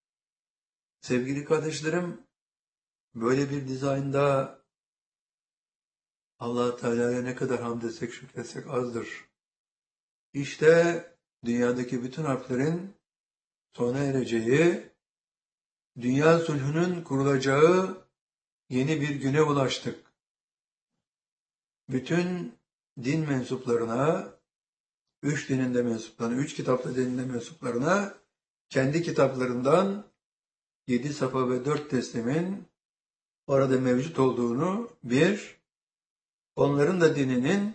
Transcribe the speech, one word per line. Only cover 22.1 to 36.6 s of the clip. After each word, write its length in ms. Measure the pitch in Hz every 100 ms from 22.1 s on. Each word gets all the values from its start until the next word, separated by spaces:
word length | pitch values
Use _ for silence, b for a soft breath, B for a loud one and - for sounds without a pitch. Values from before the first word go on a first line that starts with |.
| 165 180 180 175 - _ _ _ -
din 240 | 120 160 151
mensuplarına, 1080 | 135 123 127 127 117 117 117 147 185 202 - _ _ _ _ _ _ _ _
üç 260 | 143 147 -
dinin 240 | 131 127
de 100 | 123
mensuplarına, 520 | 120 113 - - 117 120
üç 180 | 156
kitaplı 420 | - 139 127 - 123
dinin 220 | 127 123
de 80 | 127
mensuplarına, 920 | 120 117 - 123 120 147 196 202 - _ _ _ _ -
kendi 340 | 135 131 160
kitaplarından 1040 | 170 139 135 131 127 120 127 165 196 208 - _ _ _ _ _ _ _ -
yedi 260 | 120 143
safa 360 | 139 131 131 123
ve 160 | 123 131
dört 240 | 147 -
teslimin 800 | 127 - 123 113 156 180 196 - _ _ _ _ _ _ _ -
orada 320 | 139 135 131
mevcut 400 | 127 123 147 -
olduğunu, 720 | 131 117 120 120 175 202 240 -
bir, 580 | 117 127 175 208 - - _ _ _ _ _ _ _ _ _
onların 460 | -